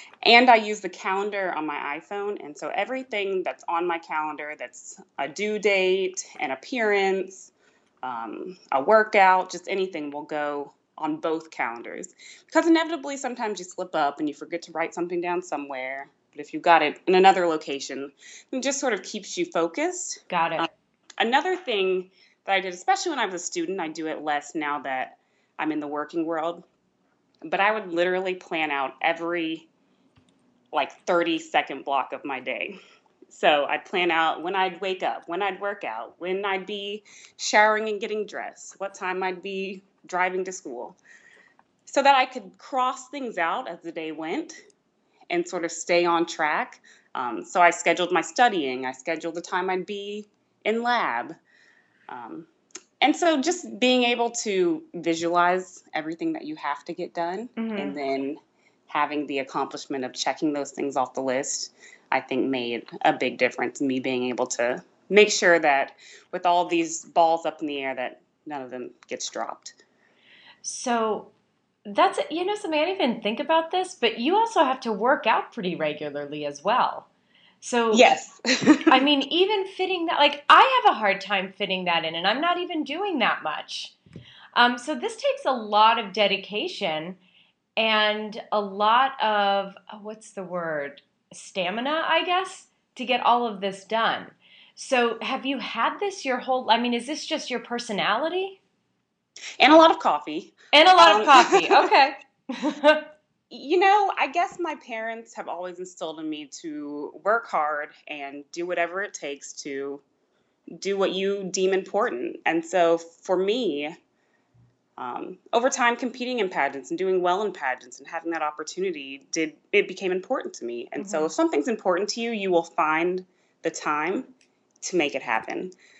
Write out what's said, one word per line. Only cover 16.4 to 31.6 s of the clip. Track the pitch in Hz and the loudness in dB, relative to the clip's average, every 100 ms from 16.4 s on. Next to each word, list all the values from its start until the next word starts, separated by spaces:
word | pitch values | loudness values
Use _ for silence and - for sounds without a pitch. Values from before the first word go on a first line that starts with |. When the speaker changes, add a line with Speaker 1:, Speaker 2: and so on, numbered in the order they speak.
Speaker 1:
if | 147 | -12
you've | 156 | -2
got | 165 165 | 6 6
it | 151 - - | 6 -2 2
in | 185 | 6
another | 190 190 175 | 8 6 2
location, | 156 156 139 - 135 139 _ - - - | 0 -4 -8 -8 -10 -12 _ -20 -20 -10
it | 262 | -4
just | 254 262 | -2 -2
sort | 269 | -2
of | 202 | -2
keeps | - 214 196 - | -6 -12 -10 -6
you | 170 | -2
focused. | 180 170 170 330 359 - - - | 0 -2 0 -4 -4 -10 -12 -4
Speaker 2:
Got | 175 165 | -2 0
it. | 160 | -2
Speaker 1:
Um, | 165 _ _ _ _ - | -4 _ _ _ _ -4
another | 214 269 349 359 | 2 2 2 -4
thing | - 208 190 185 180 _ _ _ - | -2 0 0 0 -4 _ _ _ -2
that | |
I | 196 | -2
did, | 185 | -2
especially | 180 - 381 359 | -6 0 0 0
when | 277 | -2
I | 208 | -4
was | 180 | -4
a | - | -8
student, | 175 165 190 | -6 -4 -4
I | 160 | -6
do | 160 156 | -6 -6
it | - | -4
less | 151 147 147 | -2 -4 -4
now | 165 147 147 | -6 -4 -4
that | 139 131 123 - _ _ _ - | -4 -6 -6 -10 _ _ _ -6
I'm | 156 | -4
in | 151 | -4
the | 147 | -4
working | 147 147 170 160 | -6 -6 -4 -4
world, | 165 160 180 - _ _ _ _ _ _ _ | -2 -4 -6 -14 _ _ _ _ _ _ _
but | 160 185 | -6 0
I | 196 | 2
would | 220 185 | 0 -2
literally | 165 180 185 190 180 | 0 2 0 -2 -6
plan | - 165 156 | -6 -4 -2
out | 143 131 - | -2 -4 -2
every, | 160 165 170 175 160 160 - _ _ _ _ _ _ _ _ _ - | -2 -2 -2 -4 -4 -6 -12 _ _ _ _ _ _ _ _ _ -6
like, | 147 139 - - | -4 -4 -6 0
thirty-second | 175 170 160 160 151 | 2 2 -2 0 0